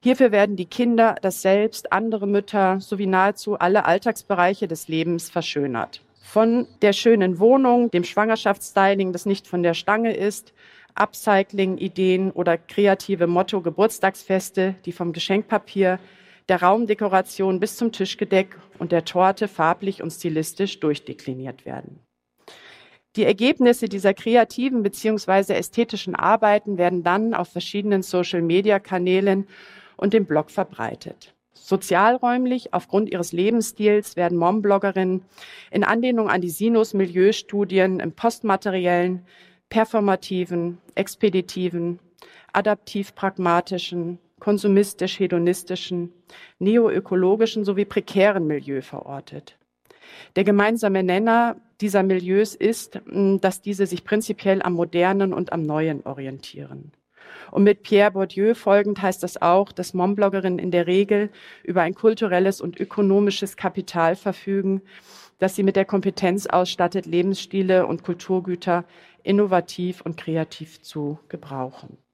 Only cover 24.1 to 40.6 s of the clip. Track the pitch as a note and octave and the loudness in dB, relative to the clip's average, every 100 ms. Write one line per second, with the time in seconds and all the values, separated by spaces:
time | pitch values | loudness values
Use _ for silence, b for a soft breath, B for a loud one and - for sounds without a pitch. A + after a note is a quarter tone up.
24.1 | G3 - A#3+ A3+ - C4 B3 G3+ G3+ A3 | 0 2 4 4 0 -2 -2 -2 -2 -2
25.1 | G#3+ - G3 G3 G3+ - - A#3 G#3+ - | -2 2 0 2 -2 -2 -2 -2 -4 -6
26.1 | - - G#3+ G#3+ G#3 G#3 F#3+ F3 F3+ E3+ | -2 2 2 4 2 0 0 0 0 0
27.1 | F#3 A3+ A3 F3 - - G3+ G#3 G3 F#3 | 0 0 -2 -6 -8 -6 -6 0 -2 0
28.1 | F3+ F3 F3+ E3 F3 G3+ G3 - F#3 F3+ | -4 -2 -2 0 2 2 0 0 -4 0
29.1 | F#3 G3+ G3 G3 B B B B B G3+ | 2 2 0 -2 B B B B B 0
30.1 | A3 F#3+ D3+ D#3 - - - A2+ - - | 0 2 -2 -2 -6 -6 -6 -10 -8 -16
31.1 | - - _ _ _ - F#3+ - F3+ G#3 | -20 -20 _ _ _ -4 -4 0 2 4
32.1 | B3 A#3+ B3 B3+ B3 - F3+ - G3 G#3+ | 2 0 0 -2 -4 -4 -8 -2 -2 -2
33.1 | F3+ E3+ E3+ G3 A#3 A3 - G#3 G#3 G3+ | -4 -6 -2 0 0 -2 0 2 2 0
34.1 | - F3 F3 E3+ G#3+ G3+ G3 G3 F#3+ F#3 | -4 -2 2 0 0 2 0 0 0 0
35.1 | F#3 - B B B B - - A3+ B3+ | -2 -6 B B B B -2 0 2 0
36.1 | A#3 G#3+ F#3 F3 D#3 A3 A3+ A3 G3+ F#3+ | 0 0 0 -2 -2 2 2 2 0 -2
37.1 | F3 F#3+ A3 - G3+ G3+ F#3+ F#3+ F#3 E3+ | 4 2 2 -6 -4 0 2 2 0 -6
38.1 | - A#3 A3+ A3 F#3+ G#3 F#3 F3+ F3 F3+ | -2 -4 -2 -2 -2 0 -2 0 0 0
39.1 | F#3 b b b b _ A3+ A3 A3+ G3+ | -4 b b b b _ -2 0 0 0
40.1 | F#3+ - F#3 F3+ F3 | 0 -2 -6 -4 -4